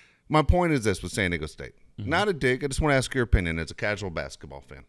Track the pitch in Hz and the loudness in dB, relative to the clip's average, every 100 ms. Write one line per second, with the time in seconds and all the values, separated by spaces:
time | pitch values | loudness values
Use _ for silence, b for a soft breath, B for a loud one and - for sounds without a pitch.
0 | b b b 151 147 180 175 147 107 92 | b b b 2 4 4 2 2 0 -2
1 | 90 - 92 85 76 - 67 - - - | -2 -2 0 -2 -6 -12 -16 -18 -20 -12
2 | 104 165 208 160 131 127 143 127 151 139 | -2 0 0 2 0 0 -2 0 2 4
3 | - 135 117 110 87 82 80 - 107 101 | 2 0 4 4 4 -2 -4 -4 -4 -4
4 | 101 80 69 - 73 69 - 67 | -4 -6 -8 -10 -16 -16 -18 -20